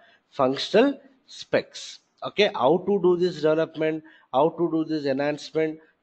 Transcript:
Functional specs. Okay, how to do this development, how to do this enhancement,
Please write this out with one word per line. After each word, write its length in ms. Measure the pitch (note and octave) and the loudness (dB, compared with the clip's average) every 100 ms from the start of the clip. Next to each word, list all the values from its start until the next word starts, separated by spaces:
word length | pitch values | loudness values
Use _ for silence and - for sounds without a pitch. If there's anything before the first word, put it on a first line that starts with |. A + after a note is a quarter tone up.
| _ _ _ | _ _ _
Functional 680 | - B2+ C3+ - G3 C#4 C4+ - _ _ | -2 0 0 0 4 4 0 -12 _ _
specs. 720 | - - C3 - - - - _ _ | -20 -2 -2 -2 -10 -18 -20 _ _
Okay, 280 | C3 - G3+ | -6 0 0
how 300 | - B2 F3 F3+ | 2 2 2 0
to 120 | G3+ | 0
do 160 | F3 F3 | 2 2
this 200 | F3+ D3+ | 0 0
development, 680 | D3+ D#3 D#3+ D3+ D#3 D#3+ - - _ | 0 0 -2 -2 -4 -4 -10 -20 _
how 180 | B2+ D#3+ | 2 2
to 200 | E3 E3+ | 0 -2
do 140 | D#3+ D#3 | -2 -2
this 200 | D#3 C#3 | -4 -2
enhancement, 760 | C3+ D3 D3 - D#3 D#3+ D#3 _ _ | -2 -2 -4 -6 -4 -2 -4 _ _